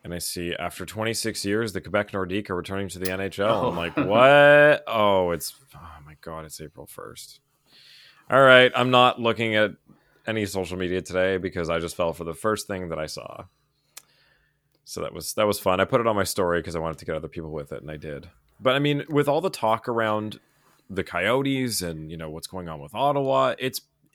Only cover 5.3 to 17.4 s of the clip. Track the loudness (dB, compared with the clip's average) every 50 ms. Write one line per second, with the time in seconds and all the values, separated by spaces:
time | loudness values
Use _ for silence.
5.3 | 0 -2 -6 -10 -12 _ _ _ -20 -20 -20 -20 -20 -20 -20 -20 -20 _ -16 -14
6.3 | -14 -14 -14 -16 -16 -16 -16 -16 _ -18 -20 -18 -18 -16 -16 -16 -18 -18 -20 -20
7.3 | -20 _ _ _ _ _ _ _ _ -20 -20 -20 -20 -20 -20 -20 _ _ _ _
8.3 | 6 8 10 10 10 10 10 8 4 2 2 4 6 6 6 6 4 2 -2 -2
9.3 | 0 0 -2 0 2 2 2 0 -2 _ _ -20 -20 _ _ _ _ _ _ -6
10.3 | -2 -2 -2 -2 -2 -4 -4 -4 -4 -4 -4 -2 -2 -4 -4 -2 -2 0 0 0
11.3 | 0 -2 -4 -6 -6 -4 -4 -2 -2 -2 -4 -6 -4 -2 -2 -2 -2 -6 -8 -10
12.3 | -10 -4 -4 -4 -4 -4 -6 -8 -8 -8 -8 -8 -6 -8 -8 -8 -10 -14 -14 -14
13.3 | -16 -16 -20 _ _ _ _ _ _ _ _ _ _ -20 _ _ _ _ _ _
14.3 | _ _ _ _ _ _ _ _ _ _ _ -14 -12 -10 -10 -10 -10 -10 -12 -10
15.3 | -4 -2 0 0 0 0 0 0 2 2 0 0 0 0 0 0 0 0 -2 -2
16.3 | -2 -2 0 0 0 -2 -2 -4 -6 -6 -6 -6 -8 -8 -8 -8 -8 -8 -8 -10
17.3 | -12 -12